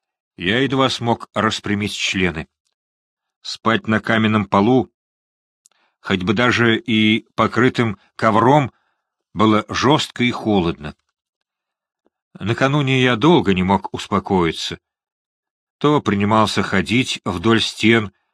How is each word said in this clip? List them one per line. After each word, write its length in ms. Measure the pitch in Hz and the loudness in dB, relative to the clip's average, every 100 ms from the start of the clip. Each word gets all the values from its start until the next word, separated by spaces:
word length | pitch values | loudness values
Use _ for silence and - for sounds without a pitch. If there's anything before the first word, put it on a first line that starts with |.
| _ _ _ - | _ _ _ -8
я 220 | 90 117 | -2 0
едва 320 | 135 135 131 | 0 0 0
смог 400 | - 117 110 - | 0 -2 -2 -4
распрямить 640 | 110 107 - 98 101 104 | -2 -2 -2 -4 -4 -4
члены. 540 | - - 98 92 78 - _ _ _ _ _ _ _ _ _ | -6 -6 -2 -2 -4 -12 _ _ _ _ _ _ _ _ _
Спать 460 | - - 113 110 110 | -16 -6 -2 -2 -2
на 140 | 110 | -4
каменном 460 | - 113 110 107 95 | 0 0 0 0 0
полу, 460 | 98 107 127 - _ _ _ _ _ _ _ _ _ _ _ | 2 2 2 0 _ _ _ _ _ _ _ _ _ _ _
хоть 240 | - 98 | -4 -2
бы 100 | 90 | 0
даже 420 | 107 123 117 117 113 | 0 0 2 2 0
и 480 | - 110 107 110 - - | 0 0 2 0 -4 -4
покрытым 640 | 110 113 127 - 113 - _ - | -2 2 0 0 -4 -4 _ -2
ковром, 560 | 113 107 120 151 127 _ _ _ _ _ _ | 0 4 4 4 0 _ _ _ _ _ _
было 320 | 87 110 107 - | 0 2 2 -2
жестко 560 | 101 120 147 - - | -2 0 0 -2 -4
и 80 | 123 | -4
холодно. 640 | - 110 101 87 - 73 - _ _ _ _ _ _ _ _ _ _ _ _ _ - | -2 -2 0 0 -4 -12 -16 _ _ _ _ _ _ _ _ _ _ _ _ _ -12
Накануне 600 | 95 117 135 147 135 131 | -6 0 0 0 0 2
я 140 | 127 | 2
долго 400 | 117 151 160 95 | 2 4 4 2
не 80 | 92 | 0
мог 320 | 92 98 - | 2 0 -2
успокоиться. 880 | - - 98 - 95 82 78 - 82 _ _ _ _ _ _ _ _ _ - | -12 -4 -4 0 0 0 -4 -10 -12 _ _ _ _ _ _ _ _ _ -2
То 240 | 147 147 | 2 2
принимался 600 | - 101 101 110 107 - | 0 0 2 2 2 -2
ходить 560 | 95 98 87 117 123 - | -2 -2 0 -2 -2 -6
вдоль 360 | - 87 110 113 | -8 -2 2 2
стен, 520 | - - 110 117 98 _ _ | 0 -2 2 2 0 _ _